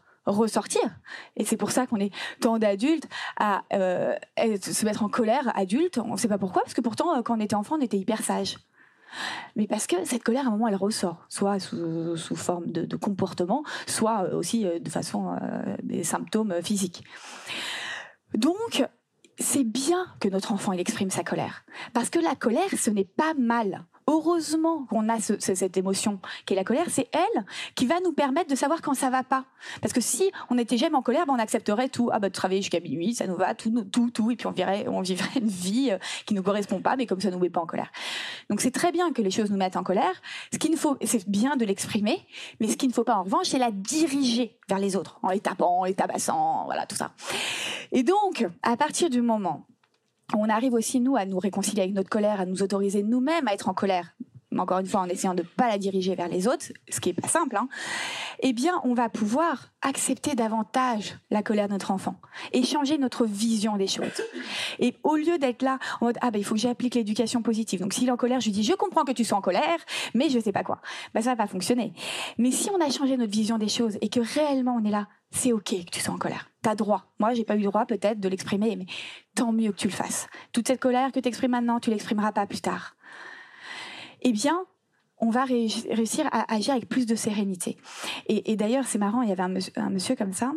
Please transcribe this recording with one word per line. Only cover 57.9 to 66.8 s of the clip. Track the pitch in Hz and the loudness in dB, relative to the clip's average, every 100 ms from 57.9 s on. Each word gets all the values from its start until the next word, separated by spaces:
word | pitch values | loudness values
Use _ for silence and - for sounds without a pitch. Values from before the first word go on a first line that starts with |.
| - - - - - | -6 -6 -6 -8 0
eh | 262 | 0
bien, | 233 320 359 | 2 2 2
on | 254 240 | 2 2
va | 226 | 0
pouvoir | 214 208 254 339 254 - _ | 0 0 2 2 0 -8 _
accepter | 277 269 - 262 302 | -2 0 -2 -2 0
davantage | 247 220 220 214 262 254 214 185 - _ | 0 0 0 0 0 2 0 -4 -12 _
la | 208 | 0
colère | 208 214 202 | 2 0 0
de | |
notre | 196 - | -2 -2
enfant | 190 180 180 - - - | -2 -2 -8 -14 -16 -2
et | 254 | 0
changer | 254 294 277 302 | 2 2 2 2
notre | 254 - 226 | 0 2 0
vision | 202 226 220 214 202 | 2 0 2 2 0
des | 190 | 0
choses. | - - - 453 254 233 - - - | -2 -4 -4 -6 -8 -8 -6 -6 0
Et | 247 - | 0 2
au | 285 311 | 2 2
lieu | 311 339 | 2 2
d'être | 262 226 | 0 0
là | 262 262 - - | 0 0 -4 0
en | 233 | 0
mode, « | 233 | 0
Ah, | 247 | -2
ben, | 202 | -2
il | |
faut | 196 220 | 0 0
que | |
j'applique | 180 143 | 0 0